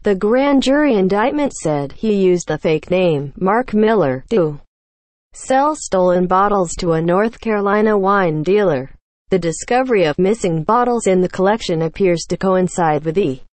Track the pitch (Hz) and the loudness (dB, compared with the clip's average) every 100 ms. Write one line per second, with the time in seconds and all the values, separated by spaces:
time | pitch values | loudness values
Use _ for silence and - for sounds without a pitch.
0 | 214 185 208 254 285 277 247 285 294 214 | -2 0 2 2 4 2 2 2 2 2
1 | 185 202 247 294 285 - 165 147 139 - | 2 2 0 0 -4 -4 -4 -2 -4 -4
2 | 220 202 185 175 - 151 170 156 - 180 | -2 2 2 2 -2 -4 -2 -2 0 0
3 | 180 143 143 - 185 220 254 214 214 220 | 2 0 -4 -4 0 0 0 0 2 2
4 | 143 131 - 220 156 147 - _ _ _ | 0 -2 -2 0 0 -4 -16 _ _ _
5 | _ _ _ - - 262 294 302 - 190 | _ _ _ -16 -2 0 2 -2 -4 0
6 | 180 180 180 185 202 202 165 - 175 160 | 2 2 2 2 2 0 -2 -4 -2 0
7 | 170 185 226 - 226 208 196 208 220 208 | 0 0 0 -4 -4 -2 0 2 2 2
8 | 190 202 175 156 160 208 190 135 131 - | 2 2 0 0 0 2 2 0 -4 -16
9 | _ _ _ 190 170 - - 247 262 214 | _ _ _ -2 -2 -6 -2 -2 2 2
10 | 160 147 185 226 185 160 156 240 247 233 | 2 2 0 0 -2 -2 0 0 2 0
11 | 202 185 180 - 190 226 - 160 165 - | 0 0 0 0 0 0 -2 -4 -4 0
12 | 190 165 - 175 190 185 180 - 160 151 | 0 0 -4 -4 0 0 0 0 0 0
13 | 160 170 170 127 - | -2 -2 -2 -4 -12